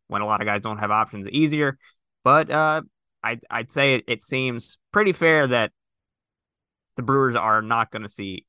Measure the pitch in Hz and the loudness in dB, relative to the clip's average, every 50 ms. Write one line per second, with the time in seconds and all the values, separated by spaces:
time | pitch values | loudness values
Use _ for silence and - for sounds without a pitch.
0 | _ - 101 101 104 107 107 104 107 107 104 104 104 113 107 104 107 104 104 107 | _ -8 -6 -4 -2 -2 -2 -2 0 -2 -2 -2 -2 -6 -6 -4 -2 0 0 0
1 | 110 - - 104 95 101 - 143 156 151 147 151 147 139 135 _ _ _ _ _ | 0 -2 -4 -14 -10 -4 0 0 0 2 2 0 -2 -2 -2 _ _ _ _ _
2 | _ _ _ _ - 123 135 156 160 - - 151 156 156 156 156 - - _ _ | _ _ _ _ 2 4 4 4 4 2 0 0 0 0 0 -2 -4 -10 _ _
3 | _ _ _ _ - 110 117 117 - - - 117 117 - - 147 139 139 131 120 | _ _ _ _ -8 -8 -8 -8 -8 -8 -6 -6 -6 -4 -2 0 2 4 2 2
4 | - - 123 104 - - 139 131 131 127 120 113 - - - _ _ _ - 208 | 0 -2 -6 -6 -6 -6 -4 -4 -2 -4 -4 -6 -10 -14 -20 _ _ _ 0 2
5 | 214 196 175 - 165 165 160 156 143 131 123 120 110 107 _ _ _ _ _ _ | 2 2 2 2 4 4 4 4 4 2 2 0 0 -2 _ _ _ _ _ _
6 | _ _ _ _ _ _ _ _ _ _ _ _ _ _ _ _ _ _ - - | _ _ _ _ _ _ _ _ _ _ _ _ _ _ _ _ _ _ -10 -8
7 | 123 110 135 139 135 131 120 117 87 110 107 110 107 107 117 117 113 - - 110 | -2 0 2 2 2 2 2 0 0 2 2 2 0 0 0 -2 -2 -2 -4 -12
8 | 107 101 - - 101 95 92 90 - | -12 -12 -12 -10 -10 -10 -10 -12 -14